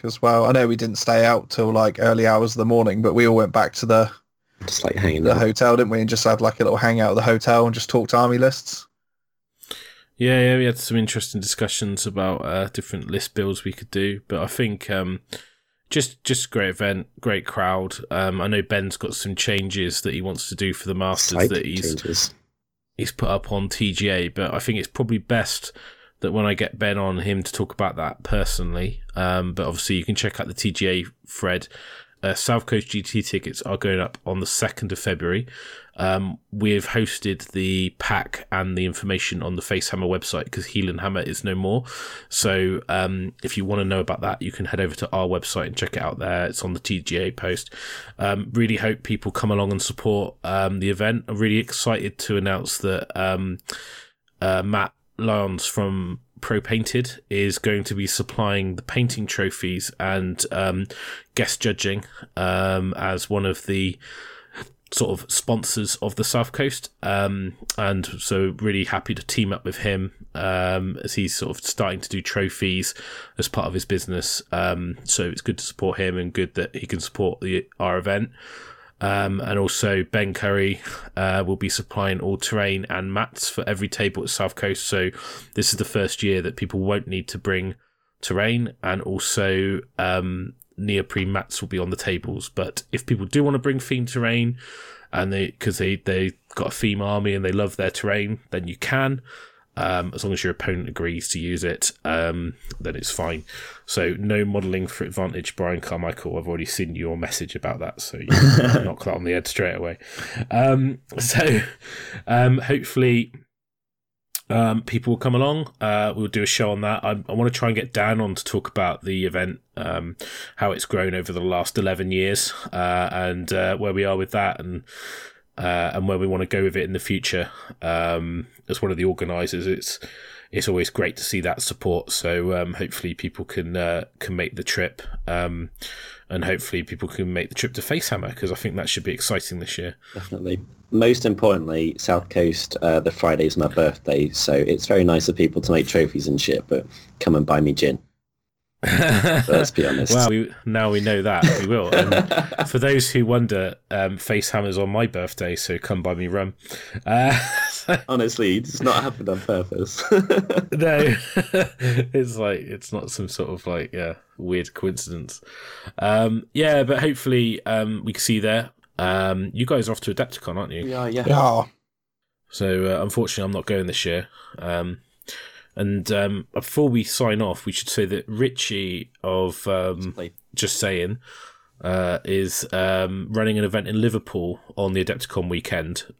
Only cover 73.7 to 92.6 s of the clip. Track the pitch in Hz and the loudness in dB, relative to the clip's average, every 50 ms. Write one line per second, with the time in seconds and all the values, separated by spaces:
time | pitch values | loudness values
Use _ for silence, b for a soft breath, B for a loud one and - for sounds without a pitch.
73.7 | 90 92 - - 101 92 - - 90 87 - - - - - - 87 87 90 90 | -2 -4 -2 -2 -2 -2 -2 -4 -4 -4 -4 -4 -4 -6 -6 -4 -2 0 0 0
74.7 | 87 87 87 87 - - - - - - 90 90 - - - - 87 - - - | 0 -2 -4 -6 -8 -6 -2 -2 0 0 0 -2 -4 -6 -4 -4 -4 -4 -4 -10
75.7 | - - 98 92 87 - 95 92 90 90 87 87 - 95 92 - - 90 85 - | -6 -2 -2 -2 0 0 -2 -2 -2 -2 -4 -4 -2 -2 -2 -2 -2 -4 -4 -4
76.7 | - - - - - - - - - - 98 90 - - 92 95 92 90 - - | -6 -10 -8 -6 -6 -6 -6 -6 -4 -2 -2 -2 -2 -4 -4 -2 -2 -2 -4 -6
77.7 | _ - 90 90 90 92 90 101 98 101 117 - B B B B B B B B | _ -4 -2 -2 0 0 0 0 0 0 -2 -4 B B B B B B B B
78.7 | B B B B B - 98 98 101 101 101 95 98 98 - - 101 101 98 95 | B B B B B -4 -2 0 2 2 0 0 0 -2 -2 -2 0 0 0 0
79.7 | - - - 101 98 95 90 - - 107 104 98 90 - 107 101 101 101 98 98 | 0 0 0 2 2 2 0 0 0 0 0 0 -2 -2 0 2 2 4 2 2
80.7 | 95 - B B B B B B B 92 95 95 92 98 92 90 98 - 101 95 | 0 -2 B B B B B B B -2 0 2 2 0 0 0 -2 -2 -2 -2
81.7 | - - 104 - - 104 98 98 95 90 - 98 98 98 - - 110 107 101 98 | -2 -4 -6 -4 -2 -2 0 0 0 -2 -2 -2 -2 -2 -2 -2 0 0 0 0
82.7 | 98 95 95 - 87 92 95 95 98 104 113 - - - - - - 113 - - | 0 -2 -2 -4 -4 -4 -4 -2 -2 -2 -2 -4 -4 -6 -6 -6 -4 -4 -2 -2
83.7 | 104 92 104 95 - - 104 98 - 95 - - - - 98 90 - - 101 98 | -2 -2 -2 -4 -2 0 -2 -2 -2 -2 -6 -4 -2 -2 -2 -2 -2 -2 -2 -2
84.7 | 95 - - - 101 95 92 92 - B B B B B B B B 104 101 - | -2 -2 -4 -2 0 0 0 -2 -4 B B B B B B B B 0 0 0
85.7 | - - - - - 107 95 92 - - 107 98 95 90 85 85 - - 101 87 | 0 0 -2 -2 0 0 0 0 -2 -2 0 2 2 2 0 -4 -4 -6 -6 -4
86.7 | - 95 95 98 101 104 - 82 95 92 - - - 101 - 101 95 92 95 95 | -2 -2 0 0 0 -2 -2 -4 -6 -6 -6 -6 -8 -4 -2 0 0 0 -2 -4
87.7 | 98 _ _ _ _ _ _ _ _ - - - 92 98 104 110 120 120 120 - | -8 _ _ _ _ _ _ _ _ -10 -4 -2 0 2 2 2 2 2 0 -2
88.7 | - _ - 92 95 95 - 95 95 95 - - - 110 98 95 95 95 98 98 | -6 _ -4 -2 -2 -2 -2 -4 -4 -2 -2 -2 0 0 2 2 2 2 2 0
89.7 | 98 - - - _ - 92 92 92 92 92 92 92 92 92 - - - - _ | 0 -2 -6 -8 _ -2 0 0 0 0 -2 -2 -4 -6 -8 -10 -12 -16 -20 _
90.7 | - - 101 104 101 98 95 - - 101 92 95 98 95 - - - - 98 - | -10 -6 -2 0 0 0 0 -2 -2 -2 -2 0 -2 -2 -4 -4 -8 -8 -6 -4
91.7 | 95 90 87 90 92 - - 101 92 82 - - - - - - - - | -4 -2 -2 -2 -4 -4 -2 -2 -2 -2 -4 -6 -8 -8 -8 -8 -6 -4